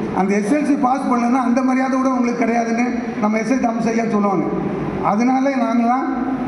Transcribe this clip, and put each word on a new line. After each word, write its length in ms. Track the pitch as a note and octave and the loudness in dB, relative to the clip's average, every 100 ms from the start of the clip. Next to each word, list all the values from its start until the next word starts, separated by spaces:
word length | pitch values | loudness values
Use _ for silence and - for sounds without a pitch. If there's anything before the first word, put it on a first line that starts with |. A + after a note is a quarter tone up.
| - F3+ | -4 -2
அந்த 160 | G3 | 0
எஸ் 200 | G3+ G3+ | 0 0
எல் 120 | D4 C#4+ | 0 2
சி 80 | |
பாஸ் 360 | C#4+ B3 C#4 - | 2 2 0 0
பண்ணலன்னா 300 | A#3+ A#3+ C4 | 0 2 0
அந்த 180 | A#3+ B3 | 2 0
மரியாதை 360 | B3+ B3+ C4 C4 | 2 0 0 0
கூட 120 | C4 | 0
உங்களுக்கு 360 | B3 A#3+ - A3+ | 0 0 0 0
கிடையாதுன்னு 400 | A#3 A3+ A3+ A#3+ A#3 - - | 0 0 0 -2 -2 -4 -2
நம்ம 160 | G#3+ A3 | 0 0
எஸ் 140 | A3 | 0
ஏ 80 | C4 | 0
தாமஸ் 280 | A#3+ A3+ A3+ | 0 0 0
ஐயா 160 | A3+ | 0
சொல்லுவாங்க. 420 | A3 G#3 G3+ F3+ D#3+ D#3+ D3+ - - - | 0 0 2 0 0 -2 -2 -4 -4 -2
அதனால 460 | D#3+ G#3 B3 C4 C#4 | 0 2 2 2 0
நாங்களாம் 560 | C4 A3+ A#3+ A#3 C4 - - - - | 0 0 2 2 0 -2 -2 -2 -2